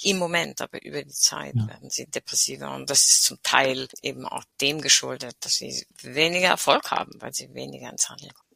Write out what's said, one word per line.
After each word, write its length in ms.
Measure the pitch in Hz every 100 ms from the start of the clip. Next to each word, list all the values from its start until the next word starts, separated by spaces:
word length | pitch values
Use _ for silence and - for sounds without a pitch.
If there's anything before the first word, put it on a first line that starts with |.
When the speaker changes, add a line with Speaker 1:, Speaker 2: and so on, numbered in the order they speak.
Speaker 1:
im 160 | 208 190
Moment, 420 | 175 170 156 135
aber 220 | - -
über 200 | - 147
die 100 | 139
Zeit 440 | - - - 143 131
Speaker 2:
Ja. 100 | 110
Speaker 1:
werden 240 | - 139
sie 160 | - -
depressiver. 680 | 135 - 127 - 135 139
Und 160 | 135 135
das 160 | 139 -
ist 180 | -
zum 140 | - -
Teil 460 | - 123 135 131 131 -
eben 240 | 143 131 127
auch 180 | - - -
dem 220 | 139 156
geschuldet, 540 | 139 - 131 127 123 -
dass 140 | - -
sie 300 | - 131 - -
weniger 460 | - 127 165 175 180
Erfolg 420 | - - 147 -
haben, 220 | - - -
weil 120 | -
sie 200 | - 131
weniger 360 | 127 139 139 123
ins 180 | - -
Handeln 220 | - -
kommen. 120 | - _